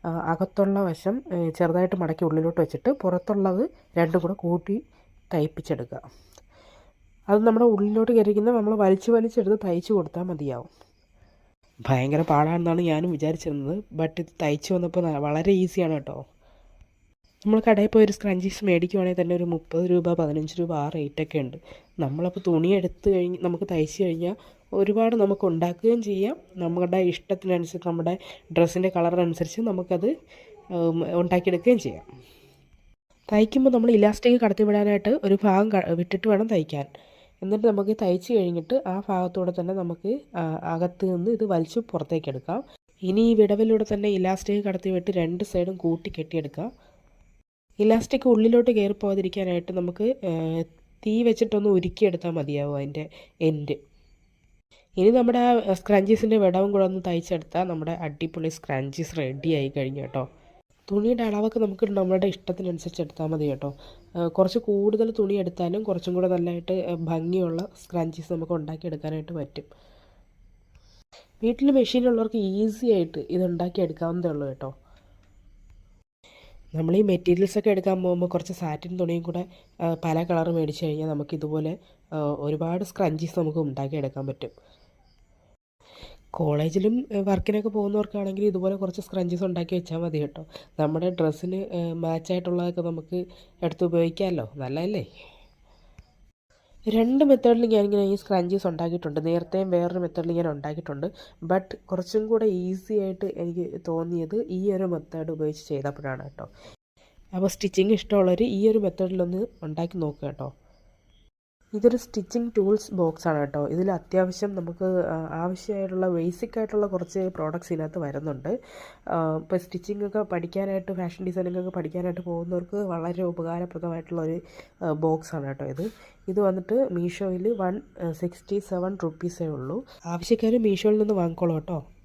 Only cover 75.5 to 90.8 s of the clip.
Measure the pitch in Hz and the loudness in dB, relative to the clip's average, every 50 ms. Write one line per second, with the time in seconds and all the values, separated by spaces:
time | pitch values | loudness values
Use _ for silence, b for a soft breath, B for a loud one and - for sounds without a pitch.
75.5 | _ - - - - - - _ _ _ _ _ _ _ b b b b b b | _ -20 -20 -20 -20 -20 -20 _ _ _ _ _ _ _ b b b b b b
76.5 | b b - - - 156 160 165 175 196 214 196 185 175 180 180 175 180 196 185 | b b -20 -10 -6 -4 0 2 4 4 4 4 2 2 4 2 4 4 4 2
77.5 | - 214 208 220 202 190 185 196 190 185 180 180 180 175 180 180 180 170 160 - | 0 0 2 2 2 2 2 0 0 0 0 0 0 0 0 -2 -2 -4 -4 -6
78.5 | 185 - 180 160 151 147 - 175 180 180 180 170 170 170 165 175 165 175 180 175 | -8 -6 -6 -6 -6 -8 -8 -10 -4 -4 -2 -2 -2 -4 -4 -4 -6 -6 -8 -8
79.5 | B B B B _ - 175 165 165 165 - 165 160 165 170 170 175 165 160 175 | B B B B _ -4 -2 -2 -2 -2 -2 0 0 0 0 0 0 0 2 0
80.5 | 165 165 160 151 151 - 170 156 151 156 156 156 151 147 147 147 170 151 147 151 | 0 0 0 -2 -4 -4 -4 -4 -4 -2 -4 -4 -4 -4 -4 -6 -6 -6 -6 -4
81.5 | 156 156 156 156 175 190 b b b b _ _ 165 156 151 147 147 - 143 147 | -4 -4 -4 -4 -6 -8 b b b b _ _ -6 -4 -2 -2 -2 -2 -4 -4
82.5 | 156 147 165 165 170 185 202 175 - - 196 160 156 156 165 160 - 180 165 156 | -4 -2 -2 -4 -2 -4 -6 -8 -4 -2 -2 0 0 -2 -6 -4 -2 -2 -2 0
83.5 | 151 165 156 143 131 135 139 139 151 151 139 135 - 139 135 139 131 _ - 117 | 0 -2 -2 -2 -4 -4 -6 -4 -4 -4 -4 -6 -6 -6 -8 -8 -8 _ -10 -14
84.5 | _ b b b b b b b b b _ _ _ _ _ _ _ _ _ _ | _ b b b b b b b b b _ _ _ _ _ _ _ _ _ _
85.5 | _ _ _ _ _ _ B B B B B B B B B _ - - 170 151 | _ _ _ _ _ _ B B B B B B B B B _ -6 -4 -2 0
86.5 | 147 147 151 165 160 196 185 214 233 247 269 - 214 202 196 202 196 185 - - | 0 0 0 0 0 0 0 2 0 0 -2 -2 -4 -2 0 0 0 0 0 0
87.5 | 208 214 208 226 202 214 202 202 202 214 208 208 - 208 202 196 190 196 208 208 | -2 -2 -2 -2 -4 -2 -2 0 0 -2 -2 -2 -4 -6 -6 -4 -4 0 0 0
88.5 | 185 185 180 190 196 190 190 190 180 - 175 - - 190 180 175 180 170 196 185 | 0 0 -2 -2 -2 -2 -4 -6 -6 -8 -12 -6 -4 -2 -2 -2 -2 -2 -2 -2
89.5 | 180 175 170 165 185 180 175 - 160 165 170 170 151 151 147 147 - - 160 B | -2 -4 -4 -2 -4 -4 -4 -4 -6 -4 -4 -2 -2 -2 -4 -4 -6 -12 -18 B
90.5 | B B B B _ - | B B B B _ -2